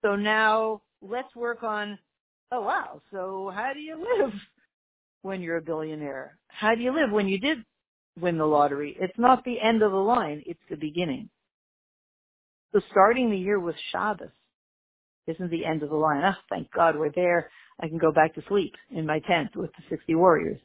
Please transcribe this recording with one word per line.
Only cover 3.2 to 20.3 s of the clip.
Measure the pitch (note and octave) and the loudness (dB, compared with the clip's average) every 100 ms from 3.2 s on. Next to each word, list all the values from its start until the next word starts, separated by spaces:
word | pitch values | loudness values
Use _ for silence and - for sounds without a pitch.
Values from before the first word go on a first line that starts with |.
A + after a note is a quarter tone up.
| F#3 F#3+ F#3+ F#3+ | -8 -6 -8 -6
how | C4 | -8
do | C#4 | -8
you | D#4 D#4+ | -12 -10
live | G4+ A#4 C4 G3+ - _ _ _ _ _ _ _ | -2 2 2 -2 -16 _ _ _ _ _ _ _
when | F#3+ F#3+ | -8 -6
you're | E3+ E3 | -4 -4
a | |
billionaire? | D#3+ D#3 D#3 D#3 D3 C3+ C#3 _ _ | -2 -6 -4 -8 -8 -10 -14 _ _
How | - G#3+ A3+ | -2 0 2
do | |
you | B3 | 0
live | D4 C4+ | 0 2
when | G#3 G3 | 2 2
you | F#3+ | 0
did | C4+ D4+ - _ _ _ _ - | 0 -4 -8 _ _ _ _ -4
win | F3 E3 | -2 2
the | D3+ | 2
lottery?" | D3 D3 C#3+ D3 - | 4 4 0 -8 -6
It's | - - | -6 2
not | B3 B3+ B3+ | 4 4 0
the | A#3+ | -2
end | A3 A3+ | 2 4
of | G#3+ | 4
the | F#3+ | 4
line, | G3 A#3+ E3 D3+ - | 2 2 0 -6 -10
it's | - _ | -14 _
the | D3+ | -8
beginning. | D#3 D#3+ F3 B2+ - _ _ _ _ _ _ _ _ _ _ _ _ _ _ | -6 -4 -4 -4 -10 _ _ _ _ _ _ _ _ _ _ _ _ _ _
So | G#3 - | -2 0
starting | G3+ G3 B3 A#3+ | 4 6 6 2
the | G3 | 0
year | F#3 G#3 | 0 -2
with | E3+ D#3 - | -2 -8 -8
Shabbos | F3+ G#3 - - _ _ _ _ _ _ _ _ _ - | -4 -4 -6 -12 _ _ _ _ _ _ _ _ _ -12
isn't | E3 F3+ | -8 -6
the | E3 E3 | -4 -2
end | D#3+ | -4
of | D3 | -2
the | D3+ | 0
line. | D#3 C#3+ F3+ | 2 2 0
"Ah, | F3+ _ | 0 _
thank | F#2+ - | -8 -4
God | - E3 D3+ | 2 2 4
we're | D#3 | -2
there. | D#3+ F3+ F3 - - - - | 2 2 2 0 -18 -20 -10
I | E3 | -8
can | E3 | 0
go | E3 | 2
back | D#3 D#3+ D#3 | 4 2 0
to | - | -2
sleep | G3+ F3 - _ | -2 -2 -8 _
in | F3+ D#3 | -6 -2
my | D#3 | -2
tent | - E3+ - - | 0 0 0 -6
with | D#3+ - | -10 -12
the | - | -10
sixty | D#3+ - | -8 -2
warriors." | D#3+ F3+ | 4 6